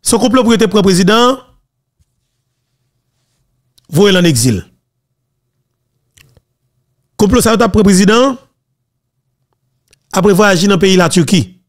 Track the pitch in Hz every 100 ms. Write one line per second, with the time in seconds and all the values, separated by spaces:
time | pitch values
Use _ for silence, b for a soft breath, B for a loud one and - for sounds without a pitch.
0 | - 226 233 254 226 226 214 208 196 180
1 | 196 226 247 262 _ _ _ _ _ _
2 | _ _ _ _ _ _ _ _ _ _
3 | _ _ _ _ _ _ _ _ _ 156
4 | 202 185 175 127 123 101 - _ _ _
5 | _ _ _ _ _ _ _ _ _ _
6 | _ _ _ _ _ _ _ _ _ _
7 | _ - 208 247 214 220 226 214 202 185
8 | 196 226 269 247 _ _ _ _ _ _
9 | _ _ _ _ _ _ _ _ _ _
10 | _ 202 196 185 208 185 202 190 196 185
11 | 165 180 147 175 113 -